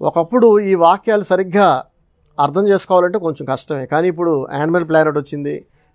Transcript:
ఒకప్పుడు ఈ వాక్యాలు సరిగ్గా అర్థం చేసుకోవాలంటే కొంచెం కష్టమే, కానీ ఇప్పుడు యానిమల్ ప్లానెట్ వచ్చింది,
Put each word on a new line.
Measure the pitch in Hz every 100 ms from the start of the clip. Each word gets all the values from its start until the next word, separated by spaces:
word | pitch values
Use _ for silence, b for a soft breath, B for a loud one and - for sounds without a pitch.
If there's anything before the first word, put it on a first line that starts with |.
ఒకప్పుడు | 151 170 165 247 233 208
ఈ | 196 185
వాక్యాలు | 170 196 - 208
సరిగ్గా | 196 185 185 202 185 131 - _ _ _ _ -
అర్థం | 143 160 208
చేసుకోవాలంటే | 196 - 180 175 190
కొంచెం | 165 147 135
కష్టమే, | 127 - 143 127
కానీ | 147 180
ఇప్పుడు | 165 170 147 131
యానిమల్ | 143 156 175 160
ప్లానెట్ | 160 156 147
వచ్చింది, | 139 147 143 147 - _ _